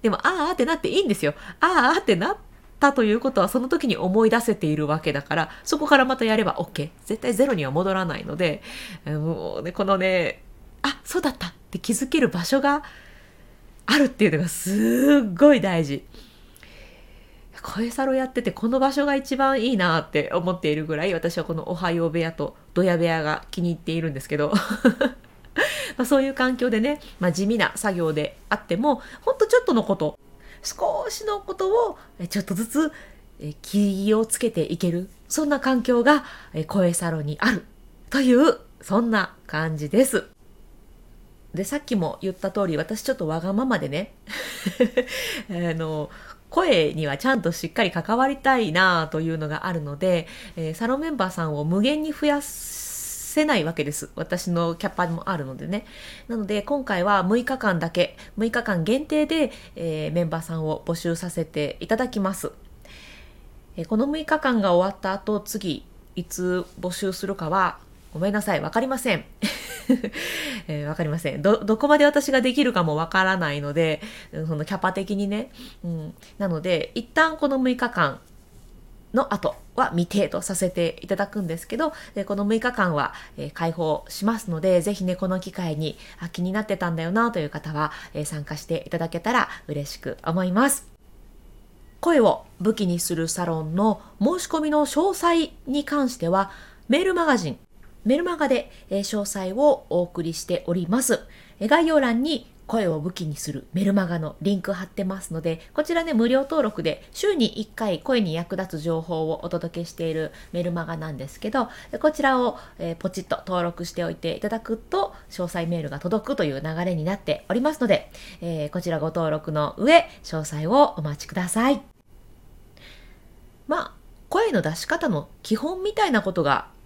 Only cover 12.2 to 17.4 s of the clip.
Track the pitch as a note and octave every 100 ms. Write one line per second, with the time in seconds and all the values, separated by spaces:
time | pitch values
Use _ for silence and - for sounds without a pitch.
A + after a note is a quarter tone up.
12.2 | A#3+ F3 E3+ C4+ C#4+ C#4+ - - - -
13.2 | - - - - - - - C#4 C4+ B3+
14.2 | G#3 D3 E3+ - F#3 G3+ A3+ A#3+ C#4 C#4+
15.2 | A3 F3 C#4+ C4+ F#3+ E3+ D3 C#3 - -
16.2 | - - - - - - - - - -
17.2 | - -